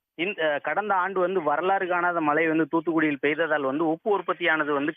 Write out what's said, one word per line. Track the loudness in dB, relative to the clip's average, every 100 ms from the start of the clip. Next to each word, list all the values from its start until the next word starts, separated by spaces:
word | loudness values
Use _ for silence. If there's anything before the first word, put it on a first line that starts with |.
| _
இந்த, | -6 -6 -2 -2 -2
கடந்த | -2 -4 0
ஆண்டு | 0 0 0
வந்து | 0 0
வரலாறு | 0 0 0 0 0
காணாத | 0 0 0
மழை | 2 2 2
வந்து | 2 0
தூத்துக்குடியில் | 0 0 0 0 0
பெய்ததால் | 0 0 0 0
வந்து | 0 0 -2
உப்பு | -2 0 0
உற்பத்தியானது | -2 -2 0 0 0
வந்து | 0 -2